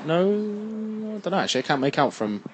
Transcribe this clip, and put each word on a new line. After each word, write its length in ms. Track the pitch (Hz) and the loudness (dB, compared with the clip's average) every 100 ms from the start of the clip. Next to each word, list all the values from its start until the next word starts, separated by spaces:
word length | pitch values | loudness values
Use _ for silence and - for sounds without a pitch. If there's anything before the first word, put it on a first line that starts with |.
| 151 | 0
No, 160 | 165 190 208 214 208 214 220 220 214 214 214 | 4 4 2 0 -4 -6 -6 -6 -6 -6 -6
I 20 | |
don't 120 | 185 | -2
know, 60 | 185 | 0
actually. 260 | - 127 | 2 0
I 20 | - | 2
can't 140 | 143 | 2
make 180 | 135 143 | 2 2
out 140 | 135 | 0
from 320 | - 107 101 - | 2 -4 -4 -8